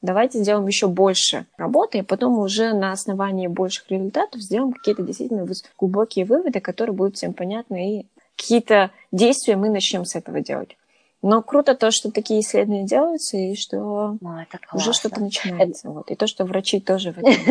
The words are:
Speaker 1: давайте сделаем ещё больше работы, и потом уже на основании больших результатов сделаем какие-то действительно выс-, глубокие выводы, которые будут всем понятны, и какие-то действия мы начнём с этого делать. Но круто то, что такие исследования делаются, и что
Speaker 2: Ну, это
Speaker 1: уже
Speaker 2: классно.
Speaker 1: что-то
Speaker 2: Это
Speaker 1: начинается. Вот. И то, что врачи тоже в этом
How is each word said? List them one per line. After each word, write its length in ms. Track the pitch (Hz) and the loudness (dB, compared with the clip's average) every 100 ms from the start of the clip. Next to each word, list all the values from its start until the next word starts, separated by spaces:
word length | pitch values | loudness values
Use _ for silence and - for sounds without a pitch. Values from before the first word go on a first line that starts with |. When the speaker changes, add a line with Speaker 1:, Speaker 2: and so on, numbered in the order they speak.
Speaker 1:
давайте 380 | 185 190 254 247 | 0 2 2 2
сделаем 260 | 202 208 196 | 2 2 2
ещё 200 | 202 196 | 2 2
больше 580 | 180 190 185 - 139 - - | 4 4 4 0 -2 -8 -8
работы, 400 | 165 277 440 208 | 0 2 2 -2
и 40 | |
потом 380 | 202 196 247 233 | -2 0 2 2
уже 320 | 196 202 226 | 0 0 0
на 200 | 214 190 | 2 0
основании 540 | 190 - 190 196 190 180 | -4 -4 -2 -2 -2 -2
больших 420 | 180 185 - - | -2 -2 -4 -4
результатов 480 | 190 190 302 427 247 | -4 -2 -2 -2 -4
сделаем 300 | 196 214 262 | -4 -2 0
какие-то 320 | 247 - 208 | -2 -2 -2
действительно 400 | 180 196 240 214 | -4 -6 -4 -4
выс-, 220 | 180 185 - - | -4 -8 -10 -4
глубокие 460 | 190 202 220 196 185 | 0 0 0 0 2
выводы, 360 | 285 359 208 | 2 2 -2
которые 340 | - 175 233 190 | -4 -4 -2 0
будут 220 | 196 196 | -2 -2
всем 160 | 175 | -8
понятны, 680 | 180 180 220 240 185 190 208 | -6 -6 -6 -6 -6 -4 -6
и 60 | - _ _ - | -8 _ _ -10
какие-то 540 | - 233 - 208 196 _ - | 2 2 6 4 4 _ -4
действия 460 | 185 233 277 - 196 | 2 4 4 2 2
мы 120 | 214 | 2
начнём 360 | 202 - 185 175 | 0 0 -4 -4
с 100 | 165 | -8
этого 240 | - 165 | -6 -6
делать. 360 | 151 139 - - _ _ _ - | -4 -6 -8 -16 _ _ _ -4
Но 200 | 196 220 | 2 2
круто 340 | - 285 285 262 | 4 2 4 4
то, 160 | 220 | 2
что 180 | 220 214 | 2 -2
такие 280 | 220 214 214 | -4 0 0
исследования 460 | 214 202 208 202 196 | 2 0 2 0 0
делаются, 500 | 233 330 320 - 196 | 2 2 -2 -4 -4
и 200 | 185 214 | -4 -4
что 600 | - 196 208 208 208 214 | -6 -6 -4 -4 -4 -6
Speaker 2:
Ну, 160 | 175 165 | -10 -12
это 220 | 165 185 - | -14 -18 -8
Speaker 1:
уже 120 | 190 208 | -4 0
Speaker 2:
классно. 80 | |
Speaker 1:
что-то 220 | 240 220 226 | 0 -2 -4
Speaker 2:
Это 80 | |
Speaker 1:
начинается. 640 | 202 - 190 175 180 - - | -4 -4 -4 0 0 0 -10
Вот. 200 | 151 - | -12 -8
И 40 | - | -4
то, 120 | 220 | -4
что 180 | - 185 | -2 -2
врачи 340 | 185 190 196 | -2 0 -2
тоже 320 | - 190 185 | 0 0 -2
в 60 | 170 | 2
этом 160 | 262 - 208 | 4 6 8